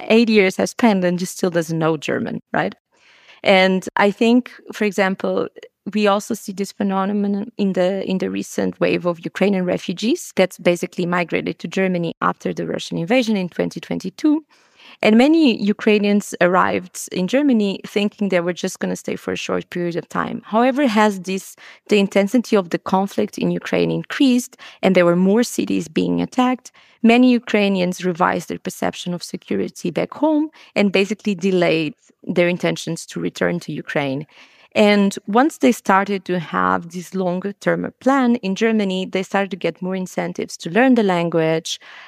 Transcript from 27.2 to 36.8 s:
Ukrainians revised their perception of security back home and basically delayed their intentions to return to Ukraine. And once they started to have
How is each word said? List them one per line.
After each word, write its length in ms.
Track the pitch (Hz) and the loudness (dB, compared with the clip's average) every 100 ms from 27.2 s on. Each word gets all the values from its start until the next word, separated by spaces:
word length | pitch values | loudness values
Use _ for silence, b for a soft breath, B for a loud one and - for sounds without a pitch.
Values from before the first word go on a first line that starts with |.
| 254 | 6
Ukrainians 720 | 240 - 214 202 190 180 180 | 4 0 0 2 0 -2 -2
revised 440 | 180 165 175 - - | -4 0 0 0 -6
their 100 | 175 | -10
perception 560 | - - - - 180 | -10 -6 -6 -6 -8
of 80 | 175 | -8
security 640 | - 190 - 202 185 - 180 | -10 -12 -6 -6 -6 -6 -6
back 240 | 160 180 | -4 -6
home 360 | - 302 302 311 B B - | -2 0 0 -2 B B 0
and 160 | 202 | 2
basically 420 | 185 196 214 214 | 2 0 -2 -4
delayed 600 | 180 196 185 170 160 151 - _ _ | -2 0 2 2 0 -2 -8 _ _
their 260 | - 175 175 | -4 0 0
intentions 560 | 180 175 165 - 165 - | 0 -2 -4 -6 -10 -8
to 120 | 175 | -8
return 400 | 170 - 175 175 | -6 -2 -2 -2
to 120 | - | -6
Ukraine. 540 | 147 - 156 139 135 160 b b b b | -12 -6 -4 -2 -4 -8 b b b b
And 440 | 220 208 208 196 - - | 2 4 4 2 -2 -2
once 320 | 220 311 - | 2 2 2
they 140 | 254 | 2
started 520 | 226 - 190 196 196 | 2 2 2 2 -4
to 140 | - 180 | -4 -4
have 540 | 151 180 185 185 | -2 -2 0 0